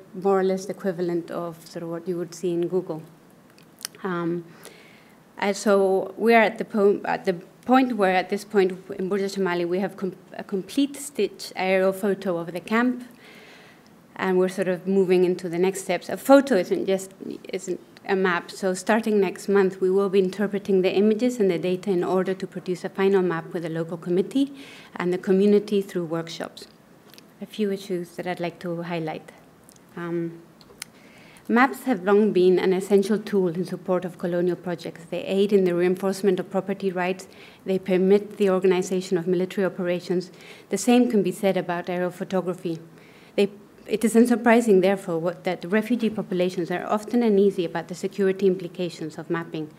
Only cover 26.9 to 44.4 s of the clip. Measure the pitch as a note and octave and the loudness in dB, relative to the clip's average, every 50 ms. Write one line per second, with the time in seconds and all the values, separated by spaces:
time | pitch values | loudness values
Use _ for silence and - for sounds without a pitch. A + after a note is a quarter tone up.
26.9 | - - - - - - - - - - G3+ - - - G#3+ G3 G3 G3 G3 - | -20 -20 -20 -20 -20 -20 -20 -20 -20 -18 -18 -10 -6 -4 -4 -2 -4 -4 -6 -6
27.9 | F#3 F3 F3 - - - E3+ F3+ F3 F3 E3+ E3+ E3 - - F3 E3+ E3+ E3+ E3+ | -6 -6 -8 -8 -10 -10 -8 -6 -6 -6 -6 -8 -8 -8 -8 -8 -6 -6 -6 -6
28.9 | F3 E3+ E3 D#3 D#3 E3+ - - - - - - - _ _ - - - - - | -6 -4 -4 -6 -8 -10 -12 -18 -20 -20 -20 -20 -20 _ _ -20 -20 -20 -20 -18
29.9 | - E3+ F3 E3+ E3+ E3+ E3+ E3+ E3 - - - - - - - - - - - | -14 -10 -8 -6 -4 -4 -4 -6 -8 -12 -20 -20 -20 -20 -20 -20 -20 -20 -20 -20
30.9 | - - - - - - - - - - - - G#3+ A#3 C4 C#4 C4 - - C4 | -20 -20 -20 -20 -20 -20 -20 -20 -20 -12 -4 0 2 2 2 2 0 -4 -4 -4
31.9 | B3 F3+ F3+ G3 G3+ G3+ A3 G#3 E3+ F3+ F3+ F#3 F#3 F3 - F#3+ F#3 F#3 F#3 - | -4 -2 2 2 4 4 4 4 4 4 4 4 4 4 2 0 0 0 0 2
32.9 | G#3 G3 G3 G#3+ A3 G3 G#3+ - G#3 G3 F#3 F3 D#3+ F3+ F3+ - F#3 F3+ - - | 2 2 4 2 -2 -4 -2 -2 0 0 0 0 -2 -4 -6 -6 -8 -8 -4 -2
33.9 | F#3 F3 F3+ F3 E3 - - F3 F3 F3 F#3 F3+ E3+ E3+ - F3+ F3 E3 - - | -2 -2 -2 -6 -10 -8 -6 -4 -2 0 0 0 -2 -4 -6 -8 -8 -8 -10 -12
34.9 | - - E3 - - F3 - - F#3+ G3 G3+ G3+ G#3 G3 F#3 F3 F3 E3+ F3+ F3+ | -14 -14 -14 -10 -8 -8 -4 -2 2 2 4 4 4 4 4 4 2 2 2 2
35.9 | F#3 F#3 G3 F#3+ G3 - - G3+ F#3+ F3 F3 - - F#3+ F#3 G3 G3 G3 G3 F#3+ | 2 0 -2 -4 -2 0 0 0 2 0 -2 -4 -4 -4 -2 -4 -4 -4 -4 -4
36.9 | F3 F3+ F3 F#3 F#3+ F#3 - - - - - - - - - F#3+ F#3+ F#3 F#3+ - | -2 -2 -2 -2 -4 -6 -8 -20 -20 -20 -20 -20 -20 -12 -6 -4 -4 -2 0 0
37.9 | F#3 F3+ F#3+ F#3+ G3+ G#3 G#3 G#3 - - G#3 F#3+ F#3 F#3 F#3+ F#3+ F3+ F3+ F#3 F#3 | 2 2 4 6 4 4 2 0 -4 0 0 2 2 2 4 2 2 2 0 -2
38.9 | G3 F#3 F#3 - G3 E3+ E3 F#3 F3+ F3 F#3 F#3 - G#3 F#3+ F3 F3+ - F3+ F3 | -4 -4 -2 -2 -2 -2 0 0 0 0 -2 -2 -2 -2 -2 -2 -2 -4 -4 -2
39.9 | F3 F3 E3+ - F3+ F3+ F3 - - - - - - - - - G3+ G3 - B3 | -2 -4 -2 -2 -2 -2 -2 -6 -10 -20 -20 -20 -20 -20 -10 -6 -6 -2 2 4
40.9 | A#3+ B3 A#3+ A#3+ A#3+ G3+ F#3 F3+ F#3 - G3+ G3 F#3 F#3 F3 F3 F3 F3 F3+ - | 6 6 6 4 4 2 2 0 -2 0 0 0 0 0 -2 -4 -4 -6 -4 -4
41.9 | F3+ F3+ F3+ F3+ F3+ - G3 F3 F#3+ F#3 E3+ F#3 F3 F3+ - F3 D#3+ D#3+ - - | -4 -2 -2 -4 -4 -6 -8 -4 -4 -2 -2 -4 -6 -6 -6 -8 -8 -8 -10 -16
42.9 | - - - - - - - - - - G3+ G3+ - - - - - - - - | -20 -20 -20 -20 -20 -20 -20 -6 0 0 0 0 -2 -8 -20 -20 -20 -18 -10 -6
43.9 | - G3+ - A3+ A3 A3+ A#3 A#3 A#3+ A3 | -2 0 2 4 6 6 6 6 4 2